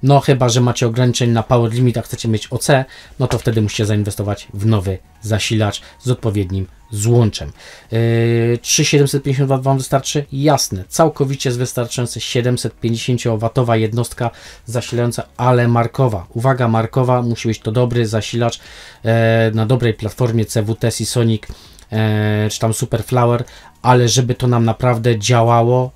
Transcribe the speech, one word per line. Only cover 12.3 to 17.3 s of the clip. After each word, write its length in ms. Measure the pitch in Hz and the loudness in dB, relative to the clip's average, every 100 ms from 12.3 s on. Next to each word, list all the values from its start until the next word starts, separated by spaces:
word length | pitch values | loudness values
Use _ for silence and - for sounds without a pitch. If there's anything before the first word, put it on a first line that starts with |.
| 127 120 123 117 - | -2 0 0 -4 -4
pięćdziesięciowatowa 960 | 117 117 - 123 123 110 113 139 123 113 | -4 -4 -2 -2 0 -2 0 0 2 2
jednostka 540 | 110 113 120 - 120 - - - - | 2 -2 -4 -4 -6 -6 -20 -20 -8
zasilająca, 580 | 117 - 120 120 117 - - | -8 -4 -2 -2 -4 -10 -4
ale 300 | 123 123 120 | 2 2 4
markowa. 600 | 117 117 - 131 101 87 | 2 0 0 0 0 -8
Uwaga, 380 | 117 127 131 120 | -2 0 0 2
markowa, 540 | 113 110 - 127 127 | 0 0 0 2 0
musi 260 | 120 | 0